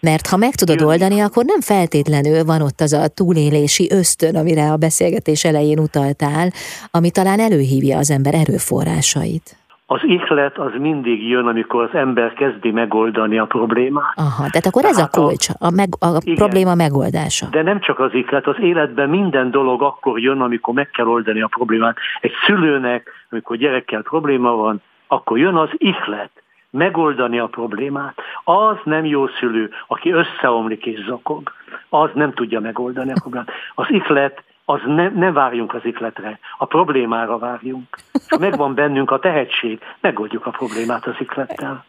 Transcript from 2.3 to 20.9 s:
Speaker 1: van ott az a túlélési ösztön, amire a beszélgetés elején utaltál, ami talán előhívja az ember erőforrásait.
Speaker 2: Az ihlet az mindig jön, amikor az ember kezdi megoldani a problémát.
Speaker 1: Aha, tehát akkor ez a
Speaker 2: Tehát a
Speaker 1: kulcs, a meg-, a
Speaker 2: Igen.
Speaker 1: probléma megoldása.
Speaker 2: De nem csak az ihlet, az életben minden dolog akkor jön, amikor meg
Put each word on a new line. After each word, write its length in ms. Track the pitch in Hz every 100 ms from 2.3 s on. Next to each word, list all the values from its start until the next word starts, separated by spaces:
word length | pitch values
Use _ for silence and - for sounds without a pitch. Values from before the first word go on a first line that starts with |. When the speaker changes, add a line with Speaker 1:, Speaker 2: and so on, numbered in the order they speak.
| 160
Speaker 1:
van 160 | 160 160
ott 180 | 147 -
az 120 | 151
a 160 | 147 156
túlélési 800 | - 180 170 147 147 147 - 180
ösztön, 440 | 196 170 - 160 160
amire 360 | 156 160 151
a 40 | 156
beszélgetés 680 | 160 - 180 185 - 151
elején 340 | 170 151 151 151
utaltál, 720 | 156 147 139 143 147 151 180 - - - -
ami 200 | 170 170
talán 300 | 196 190 202
előhívja 580 | 226 170 135 135 135 135
az 120 | 147
ember 240 | 139 139
erőforrásait. 1200 | 165 151 - - 120 160 160 147 - 165 165 - - _ _ _
Speaker 2:
Az 140 | 131
ihlet 560 | 311 180 - 151 139 -
az 140 | 139 113
mindig 500 | 147 151 120 113 110
jön, 180 | 123 120
amikor 360 | 113 110 123
az 160 | 117 170
ember 340 | 131 120 117
kezdi 380 | 117 139 107 113
megoldani 680 | 110 113 107 113 110 110 110
a 60 |
problémát. 680 | 107 120 113 117 131 143 -
Speaker 1:
Aha, 320 | - 151 120 143
tehát 160 | 165 185
akkor 180 | 233
ez 60 | 392
a 40 | 247
Speaker 2:
Tehát 180 | 156
a 60 | -
Speaker 1:
kulcs, 260 | 147 147 - 170
a 120 | 175
meg-, 240 | 175 196 -
a 200 | 175 165
Speaker 2:
Igen. 140 | 170
Speaker 1:
probléma 400 | 165 202 190 185
megoldása. 720 | 175 160 139 127 151 - - -
Speaker 2:
De 120 | 151
nem 180 | 160 202
csak 180 | 175 135
az 160 | 131
ihlet, 320 | 127 131 139 135
az 100 | 139
életben 480 | 190 170 147 120 139
minden 420 | 180 196 139 127
dolog 320 | 139 131 123
akkor 360 | 139 - - 117
jön, 200 | 123 135
amikor 340 | 127 117 -
meg 160 | 123 143